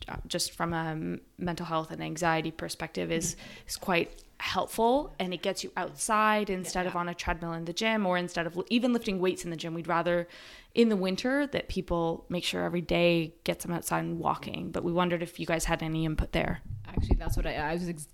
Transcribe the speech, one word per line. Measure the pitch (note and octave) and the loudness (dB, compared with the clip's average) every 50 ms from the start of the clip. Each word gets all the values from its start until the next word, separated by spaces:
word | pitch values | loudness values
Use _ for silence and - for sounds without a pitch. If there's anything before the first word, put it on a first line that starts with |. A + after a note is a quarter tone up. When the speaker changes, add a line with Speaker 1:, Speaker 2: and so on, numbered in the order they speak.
| - | -12
Speaker 1:
uh, | - - - - | -10 -10 -8 -6
just | - - E3+ - - - | -4 -4 -2 -4 -4 -4
from | - F3 E3 E3+ | -4 -2 -2 -2
a | E3 E3 D#3+ | -2 -2 -2
m-, | D#3 D#3 E3+ F3 F3 - - - _ | -4 -4 -4 -4 -6 -8 -10 -14 _
mental | - F3 F3 E3 D#3+ F3 | -4 -4 -4 -2 -4 -4
health | E3 E3 D#3+ D#3 - | -2 -2 -2 -2 -4
and | E3 E3 | -6 -6
anxiety | D#3+ D#3 D#3+ D#3+ F3+ E3 D#3+ D#3+ D#3+ E3 | -6 -6 -4 0 2 2 2 2 0 -2
perspective | D#3+ - E3+ D#3+ - - E3+ D#3+ - F#3 F3 E3 | -4 -6 -8 -8 -6 -6 -8 -6 -4 -4 -2 -2
is, | E3 E3 F#3+ E3 - - - - - - - | -2 -2 -2 -2 -4 -6 -10 -16 -16 -16 -12
is | - - | -12 -10
quite | - - - F3+ E3+ - - - - - - - - | -6 -2 0 2 2 0 -2 -6 -16 -20 -20 -12 -8
helpful, | - - - F#3+ - - - - A3+ A#3 B3+ C#4+ D#4 F#4 - - | -6 -2 0 -2 -2 -2 0 2 4 4 4 4 2 -2 -4 -4
and | F#3+ F3+ F3+ | -4 -4 -4
it | E3 | -2
gets | - G3 F#3+ - - | -2 -2 -2 -4 -6
you | F#3 - | -6 -6
outside | F#3+ F3+ - C#3+ - - - A3 G#3+ G#3+ G#3+ G#3+ G#3+ G#3 G3+ | -6 -6 -6 -4 -4 0 2 4 4 6 6 4 4 2 0
instead | F#3+ F#3 F#3 - - F#3 F3+ | -2 -2 -4 -2 -2 0 0
Speaker 2:
Yeah. | F#3 | 0
Speaker 1:
of | F3+ | 0
on | F3 F3 F3 | -2 -2 -2
a | F3 | -4
treadmill | - - F3 E3+ E3 E3+ E3 E3 | -2 -2 -2 -2 -2 -2 -6 -4
in | E3 E3 | -4 -4
the | E3+ E3+ | -4 -2
gym | - A3+ A3 A3 G#3+ G3+ | 0 2 2 2 4 4
or | F3+ F3+ F3+ | 4 4 2
instead | F3+ F3 - F3+ E3 | 0 0 -2 -2 -2
of | E3 E3 | -2 -2
l-, | F3 F#3 - | -4 0 2
even | A3+ A#3+ A3 B3+ A#3+ | 2 2 4 4 2
lifting | A#3 A#3 G#3+ F#3+ F#3 | 2 2 0 0 2
weights | F3+ F#3 F3 - - | 2 2 2 0 -2
in | E3+ | -6
the | E3 | -6
gym. | D#3 E3+ E3 E3 | -6 -4 -4 -4
We'd | E3+ D#3 | -4 -2
rather | D#3+ E3+ E3+ E3 F3 F3 F3 E3+ - - - - - - - - - - | 0 2 2 4 4 4 2 2 -2 -8 -18 -18 -18 -20 -20 -20 0 4
in | A#3 A#3 A3+ | 6 6 6
the | G#3+ | 6
winter | F#3+ F#3 F#3 F#3+ - - B3+ C4+ C#4+ D4 | 4 2 0 0 0 0 2 2 2 2
that | C#4 - - - - | 0 0 -2 -2 -2
people | - F#3+ F3 - F3 E3+ E3 E3 E3+ - - - | -2 -2 -2 0 0 2 2 0 0 -2 -4 -4
make | F3 F3 E3 | -4 -2 -2
sure | - - F3+ F3 | -2 -2 0 0
every | E3+ E3+ F3 | 0 0 -2
day | E3 - E3+ E3+ F3 F3 E3+ E3 D#3+ E3 - - - | 0 2 4 6 6 6 6 4 2 0 -6 -6 -4
gets | - E3+ - - | -4 -2 -2 -4
them | F3 E3+ | -4 -4
outside | E3 - - E3+ E3 E3 | -4 -2 -2 -2 0 0
and | E3 E3+ E3 | -2 -2 0
walking, | D#3 - - - - - - - F3 - | 0 0 0 0 -2 -8 -8 -6 -6 -4
but | - - - | -4 -2 0
we | F3 | 2
wondered | E3+ F3 F3+ F3 F3 E3 F3 | 2 4 4 4 2 0 -2
if | E3+ - - | -4 -6 -6
you | E3 | -2
guys | F3 E3 D#3+ - | 0 0 0 2
had | - E3 D#3+ | 0 0 0
any | E3 D#3+ D#3+ D#3+ D#3+ | 0 -2 0 0 0
input | D#3+ D#3 - - - - | 2 2 0 0 0 0
there. | E3 - - E3+ - - - - - - | 0 0 0 -2 -4 -6 -10 -10 -10 -10
Speaker 3:
Actually, | - - - - - - | -6 -2 0 2 4 4
that's | - E3 D#3+ - | 4 4 2 0
what | - - | 2 0
I, | D#3+ A#2 | 0 0
I | C#3 D3+ D3+ E3 | -2 0 0 0
was | F3 F3+ E3+ | 0 -2 -4
ex-, | E3+ D3+ D3+ - | -6 -6 -10 -8